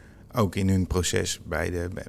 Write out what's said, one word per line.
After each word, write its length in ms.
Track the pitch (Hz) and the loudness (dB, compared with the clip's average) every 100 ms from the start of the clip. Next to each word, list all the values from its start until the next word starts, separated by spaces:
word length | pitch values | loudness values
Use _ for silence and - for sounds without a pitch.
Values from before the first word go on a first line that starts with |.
| - - - | -20 -20 -6
ook 220 | 123 101 98 | 0 0 2
in 120 | 95 | 4
hun 180 | 95 90 | 4 2
proces 540 | 92 87 98 90 - | 0 2 0 -2 -4
bij 260 | - 80 87 | -4 -2 -2
de, 180 | 87 87 | -2 -4
bij, 100 | - | -6